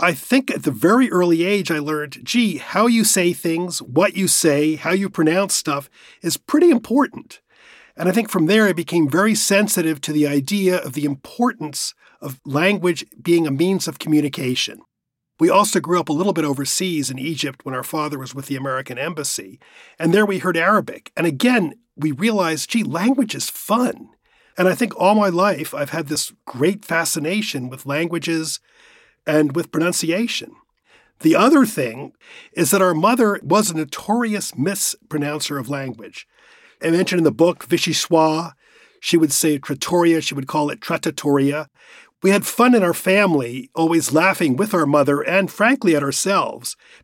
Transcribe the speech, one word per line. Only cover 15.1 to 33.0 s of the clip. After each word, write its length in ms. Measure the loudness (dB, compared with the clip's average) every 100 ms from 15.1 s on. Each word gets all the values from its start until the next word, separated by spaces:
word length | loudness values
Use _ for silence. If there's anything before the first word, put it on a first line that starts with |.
| _ _ 0
We 100 | 4
also 300 | 4 2 0
grew 180 | 0 -2
up 100 | 0
a 40 |
little 200 | -2 0
bit 120 | 0
overseas 680 | -2 -2 -4 -4 -4 -4 -4
in 80 | -6
Egypt 460 | -6 -6 -6 -8
when 100 | -10
our 80 | -8
father 360 | -6 -4 -4 -6
was 160 | -10
with 120 | -12 -8
the 100 | -6
American 420 | -4 -6 -6 -8
embassy. 600 | -8 -6 -8 -8 -10 -20 _ -20 -20 -4
And 160 | 2
there 100 | 4
we 140 | 2 0
heard 180 | -2 0
Arabic. 540 | 4 2 0 -10 -12 -2
And 100 | -2
again, 480 | 2 2 2 0 -6 _ -6
we 160 | -4
realized, 580 | 0 0 0 0 -2 -2
gee, 140 | -2
language 500 | -2 0 0 2 0
is 160 | -4 -8
fun. 600 | -8 -2 0 0 -4 -14 _ _ _ _ 0
And 120 | 0
I 80 | 2
think 160 | -2 2
all 200 | 2 4
my 140 | 2
life, 440 | 2 0 -2 -6
I've 160 | -8 -6
had 160 | -6 -6
this 260 | -6 -6 _ -14
great 380 | -2 0 -2
fascination 840 | -4 -2 -2 -4 -2 -4 -4 -6 -8
with 180 | -12 -6
languages 760 | -4 -2 -4 -4 -4 -4 -8 _ _ _ _ _ _ 0
and 300 | 2 2 0
with 160 | -4
pronunciation. 840 | -2 -2 -2 -2 -2 -2 -6 -10 -20 _ _ _ _ _ _
The 140 | 2
other 300 | 6 6 6
thing 480 | 4 0 -4 -6 -14 _ -20 -20 -12
is 180 | -2 2
that 120 | 4
our 120 | 4
mother 460 | 4